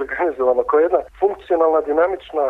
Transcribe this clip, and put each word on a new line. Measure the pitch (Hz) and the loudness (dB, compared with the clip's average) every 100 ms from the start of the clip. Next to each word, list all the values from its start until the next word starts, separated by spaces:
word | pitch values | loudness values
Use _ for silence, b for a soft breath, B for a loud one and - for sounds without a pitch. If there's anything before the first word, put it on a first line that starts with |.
organizovano | 135 131 170 131 127 123 120 | -6 -4 -4 0 0 0 2
kao | 151 | 2
jedna | 170 175 - - | 2 0 -4 -2
funkcionalna, | 196 196 - 170 160 160 | -2 -2 -4 0 2 2
dinamična, | 147 151 175 185 - 156 | 0 0 0 -2 -8 -4